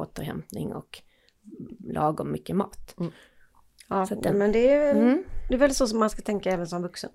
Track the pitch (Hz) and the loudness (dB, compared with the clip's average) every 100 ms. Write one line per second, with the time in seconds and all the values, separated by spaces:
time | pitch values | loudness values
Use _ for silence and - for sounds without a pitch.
0 | 156 - 151 - 156 208 - - - - | -6 -8 -8 -8 -10 -10 -8 -10 -14 -20
1 | _ _ _ _ 208 - - - - - | _ _ _ _ -20 -18 -16 -16 -10 -2
2 | 151 156 143 151 - 175 - - - - | -2 -2 -6 -6 -4 -2 -2 -6 -14 -8
3 | 170 - - _ - _ _ _ - 196 | -8 -10 -20 _ -20 _ _ _ -6 -2
4 | 185 214 - 202 202 214 247 285 294 214 | -2 -2 0 2 4 4 6 6 4 4
5 | 240 294 381 - - 254 277 269 247 220 | 6 4 0 -4 0 4 4 4 2 2
6 | 220 - 196 208 185 185 170 175 175 - | 2 0 -4 -2 0 -2 -2 -4 -6 -8
7 | - | -12